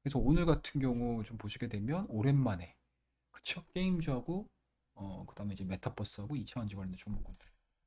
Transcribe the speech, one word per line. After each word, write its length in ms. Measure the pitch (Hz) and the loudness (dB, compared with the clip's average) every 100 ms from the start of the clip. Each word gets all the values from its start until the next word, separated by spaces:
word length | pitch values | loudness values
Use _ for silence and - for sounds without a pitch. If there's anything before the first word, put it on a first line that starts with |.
그래서 180 | 139 127 | 0 4
오늘 260 | 117 170 | 6 6
같은 340 | 165 147 - 143 | 6 4 2 0
경우 440 | 131 120 120 117 | 2 2 0 0
좀 140 | 107 113 | -4 -6
보시게 300 | 104 - 107 | -8 -6 -4
되면 380 | 104 107 170 202 | -2 0 -2 0
오랜만에, 680 | 107 131 139 123 90 87 _ _ _ _ _ _ | 2 4 6 4 0 -6 _ _ _ _ _ _
그쵸? 340 | - - - - | -12 -8 -8 -6
게임주하고, 720 | 180 185 175 165 127 143 180 214 _ _ _ _ | 0 2 2 2 0 0 -4 -6 _ _ _ _
어, 300 | - 98 95 95 | -10 -8 -8 -10
그다음에 260 | - 104 | -8 -6
이제 120 | 95 | -4
메타버스하고 680 | 95 95 117 - 104 - 104 143 | -4 -4 -4 -4 -6 -6 -6 -4
이차원지 380 | 104 123 107 | -4 -6 -6
관련된 220 | 98 95 92 | -6 -8 -8
종목군들 480 | 104 98 - - - _ _ _ | -6 -4 -4 -10 -20 _ _ _